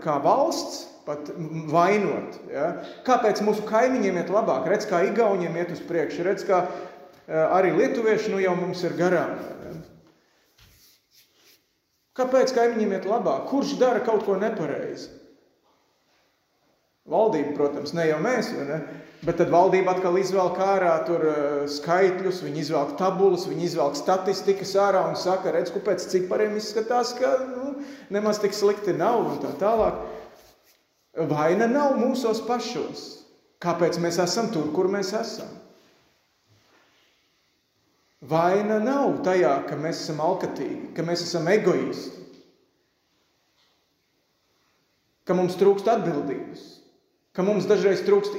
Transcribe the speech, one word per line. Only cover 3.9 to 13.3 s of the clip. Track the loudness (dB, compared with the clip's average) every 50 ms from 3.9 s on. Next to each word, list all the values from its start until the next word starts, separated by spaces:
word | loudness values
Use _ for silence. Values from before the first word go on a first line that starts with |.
| 2 2 0 0 0 -2
iet | -2 0
labāk? | 0 0 2 2 0 0 0 0
Redz, | 0 0 0 0
kā | 0 2 2 2
Igauniem | 2 2 2 2 2 0 -2 -2 -4 -4
iet | -4 -4 -6
uz | -8
priekšu, | -8 -4 -2 -2 -2 -2 -2 -2 -2
redz, | -2 -2 -2 0
kā, | 0 2 2 2
eh, | 0 -4 -8 -12 -14 -16 -20 -20 -20 -20 -20 _ -4 -2
arī | 0 2 4 4 4 4 4 4
lietuvieši | 2 2 2 0 0 2 2 2 2 0 -2 -2
nu | 0
jau | 0 0 0
mums | 0 -2 -4 -4 -4 -4
ir | -4 0 0
garām, | 2 2 2 2 0 -2 -4 -8
vai | -10 -12 -14 -14 -14
ne? | -14 -14 -14 -16 -18 -20 -20 _ _ _ _ _ _ _ _ _ _ _ _ -20 -20 _ _ _ _ _ _ _ _ _ _ _ _ _ _ _ _ _ _ _ _ _ _ _ _ _ _ _ _ -4
Kāpēc | -4 0 2 4 4 4 4 4
kaimiņiem | 2 2 2 2 2 0 0 0 -2
iet | 0 0
labāk? | 0 0 0 0